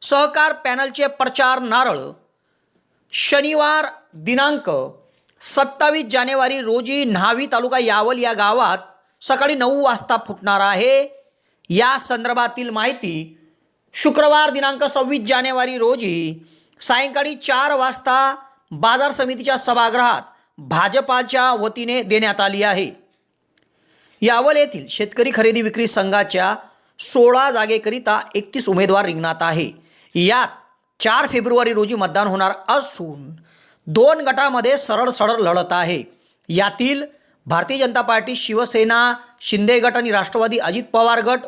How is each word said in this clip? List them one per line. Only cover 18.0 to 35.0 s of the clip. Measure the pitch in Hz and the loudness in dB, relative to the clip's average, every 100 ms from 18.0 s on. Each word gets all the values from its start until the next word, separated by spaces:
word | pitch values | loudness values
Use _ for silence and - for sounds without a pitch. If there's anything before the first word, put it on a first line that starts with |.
| 262 262 269 277 - _ - | 0 2 2 -2 -12 _ -16
बाजार | 151 226 254 285 | -2 2 2 0
समितीच्या | 277 254 254 254 254 | 0 -4 -4 -2 -2
सभागृहात | 254 240 233 240 240 156 - _ _ - | 0 2 2 2 2 0 -6 _ _ -18
भाजपाच्या | 135 160 190 247 269 247 247 262 254 | -4 0 2 0 0 -2 0 0 0
वतीने | 233 214 226 240 247 | 0 -2 -4 -4 -4
देण्यात | 196 214 214 208 | 0 0 0 0
आली | 196 202 | -2 0
आहे. | 208 190 165 - _ _ _ _ _ _ _ _ _ _ _ - | 0 0 -4 -10 _ _ _ _ _ _ _ _ _ _ _ -2
यावल | 220 240 277 294 | 0 2 2 2
येथील | 294 202 135 | 0 -2 -10
शेतकरी | - 208 - 247 | -6 -6 0 0
खरेदी | 220 220 226 | 2 2 2
विक्री | 214 220 226 | -2 -2 -2
संघाच्या | 214 190 202 202 180 190 214 - _ _ - | 0 0 0 0 0 -2 -2 -10 _ _ -6
सोळा | - 262 240 254 277 | 0 4 6 6 2
जागेकरिता | 233 214 220 214 247 233 214 - 202 | 0 0 -2 -2 -4 -2 -2 -2 -8
एकतीस | 208 269 202 | -6 -4 0
उमेदवार | 185 190 196 196 | 2 4 2 2
रिंगणात | 160 165 160 | -4 -4 -2
आहे. | 165 160 127 - _ _ _ 165 | -2 -2 -4 -8 _ _ _ 0
यात | 180 247 226 - _ _ _ - | 2 4 0 -6 _ _ _ -4
चार | 220 240 285 | 0 2 0
फेब्रुवारी | 247 233 240 233 | -2 2 2 2
रोजी | 214 208 226 | 0 -2 -2
मतदान | 185 190 208 | -2 0 0
होणार | 190 190 - - | 0 0 -2 -2
असून | 277 269 - 165 143 139 160 _ _ _ _ - | -2 -2 -8 -10 -14 -18 -20 _ _ _ _ -2
दोन | 185 269 311 | 4 4 4
गटामध्ये | 269 262 277 247 233 277 | 0 0 0 0 0 0
सरळ | 277 214 | 0 -2